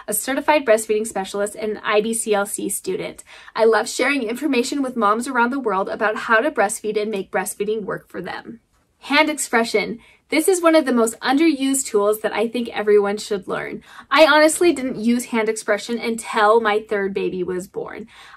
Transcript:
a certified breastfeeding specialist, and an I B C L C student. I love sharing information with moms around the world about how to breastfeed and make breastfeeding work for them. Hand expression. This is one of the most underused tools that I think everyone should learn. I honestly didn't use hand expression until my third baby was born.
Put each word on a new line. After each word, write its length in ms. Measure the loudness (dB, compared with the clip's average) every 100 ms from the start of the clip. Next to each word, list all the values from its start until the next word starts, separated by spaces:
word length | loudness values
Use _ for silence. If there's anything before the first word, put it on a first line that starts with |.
| -8
a 60 |
certified 540 | -6 -2 -4 2 2 4
breastfeeding 400 | 2 2 -2 -2
specialist, 480 | -6 -6 -4 -4 -4
and 220 | -6 -6
an 40 |
I 160 | 0 0
B 140 | 0
C 220 | -2 0 0
L 100 | 0
C 240 | -4 -6
student. 540 | -6 -6 -6 -6 -12 -20 -20 -12 2
I 100 | 4
love 240 | 4 0
sharing 320 | -2 0 0
information 600 | -2 -4 -2 0 0 -2
with 120 | -4 0
moms 320 | 0 0 0
around 220 | 0 0
the 100 | 0
world 300 | -2 -2 -2
about 260 | -2 -2 -2
how 260 | 2 2
to 100 | 2
breastfeed 500 | 2 0 0 -4 -2
and 80 | -2
make 220 | -4 -4
breastfeeding 500 | -4 -4 -6 -4 -4
work 260 | -4 -8 -10
for 140 | -14
them. 380 | -10 -12 -14 -20 _ _ _ _
Hand 320 | -2 0 2
expression. 680 | -2 -2 0 0 0 -2 -8 -14 _ -4
This 200 | 0 2
is 140 | 2
one 140 | 4 4
of 100 | 4
the 80 |
most 260 | 2 0 -2
underused 680 | 0 2 2 2 0 -2 0
tools 320 | 0 2 0
that 140 | -2
I 140 | -2 -2
think 220 | -4 -6
everyone 480 | -4 4 4 4 -2
should 300 | -4 -6 -6
learn. 340 | -8 -6 -10 -16 -20 0
I 160 | 6 6
honestly 440 | 8 4 4 2
didn't 300 | 2 -2 -2
use 220 | 0 0 0
hand 240 | -2 -2
expression 480 | -4 -2 -4 -2 -6
until 640 | -4 -6 -4 2 6 6
my 240 | 4 0 -2
third 280 | -2 -2 -2
baby 260 | -4 -4
was 260 | -4 -6 -6
born. 380 | -10 -10 -12 -16 -18 -20